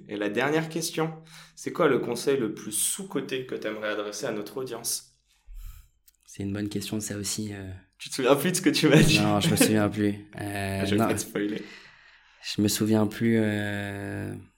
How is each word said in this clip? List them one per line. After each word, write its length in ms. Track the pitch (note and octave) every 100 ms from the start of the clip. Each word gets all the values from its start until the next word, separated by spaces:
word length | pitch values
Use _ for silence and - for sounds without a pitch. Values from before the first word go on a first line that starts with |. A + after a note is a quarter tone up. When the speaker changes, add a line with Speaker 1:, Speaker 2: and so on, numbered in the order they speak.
| -
Speaker 1:
la 200 | G#2 G#2
dernière 400 | G#2+ C3+ D#3 D#3+
question, 440 | E3 D#3+ - D#3+ D#3+ - - - -
c'est 160 | -
quoi 160 | - D#3
le 100 | A#2+
conseil 400 | - A#2 C#3+ C3+
le 160 | G#2+
plus 180 | G#2 G#2
sous-coté 720 | - - - F#3+ C#3 C3 C3 B2+
que 100 | A2+
t'aimerais 320 | A2 G#2+ G#2+
adresser 360 | G#2+ G#2 G#2 C3+
à 60 |
notre 240 | G#2+ G#2 C3+
audience ? 580 | B2+ A2+ A#2 - - _ _ _ - - - - - _ _ _ _
Speaker 2:
C'est 180 | -
une 80 | G2
bonne 160 | G#2 G#2
question, 320 | G2+ - A2
ça 160 | G#2+ G#2
aussi, 360 | G2 - G#2+
euh. 160 | G2+ F#2+ F#2 - _
Speaker 1:
Tu 100 | -
te 60 |
souviens 220 | - B2+ C#3
plus 160 | F3+
de 40 | F3+
ce 60 |
que 80 | D3+
tu 180 | C#3 D3+
m'as 140 | D#3
dit ? 160 | D#3 -
Speaker 2:
Non, 200 | G#2 G#2
je 100 | F#2+
me 60 | G#2
souviens 320 | - G#2+ G#2
Speaker 1:
<laughs> 0 |
Speaker 2:
plus. 260 | G#2+ G#2 G2+ - -
Euh, 440 | G2+ G2+ G2 G2
Speaker 1:
Je 80 | G2
vais 40 | G#2
Speaker 2:
non. 120 | A2+
Speaker 1:
pas 60 |
te 60 | G2
spoiler. 400 | - - G#2 - - - - - - _ _ _ - -
Speaker 2:
Je 60 |
me 60 | G#2
souviens 380 | - G#2+ A2 G#2
plus... 280 | - A#2 A2+
Euh. 920 | G#2+ G#2 G#2 G2+ G2+ G2+ G2+ G2+ G2+ G2+ G2